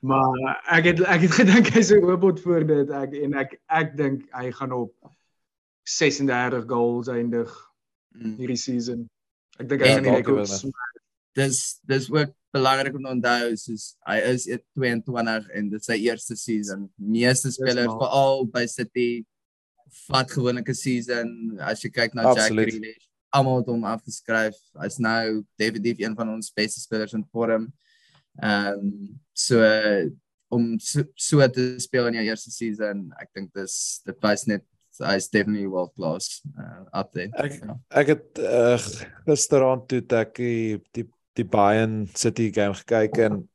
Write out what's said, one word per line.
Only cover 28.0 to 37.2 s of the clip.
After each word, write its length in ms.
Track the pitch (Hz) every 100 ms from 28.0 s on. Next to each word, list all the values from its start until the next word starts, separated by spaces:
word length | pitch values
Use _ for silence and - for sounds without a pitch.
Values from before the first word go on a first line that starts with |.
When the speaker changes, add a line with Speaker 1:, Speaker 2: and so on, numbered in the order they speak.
| _ _ _ -
Speaker 2:
Ehm, 680 | 107 104 101 101 101 101 101 117 _
so, 240 | - - 120 110 107 107 101 82 - _ _ _
om 260 | 123 117 113
so, 220 | - 147 143 _
so 320 | - 147 135
te 300 | 127 123 127
speel 260 | 123 127 120
in 60 |
jou 120 | 117 107
eerste 260 | 110 -
season, 580 | - 113 107 107 101 90 -
ek 140 | -
dink 180 | - 95
dis, 480 | 98 95 - - - -
dit 160 | 92
wys 240 | 107 104 -
net, 160 | 101 _ _ _ -
hy's 280 | - 98 -
definitely 380 | 107 101 104 98
world 260 | 92 87 -
class, 480 | 85 80 - - - -
uh, 300 | - - 95
up 180 | - 95
there. 180 | -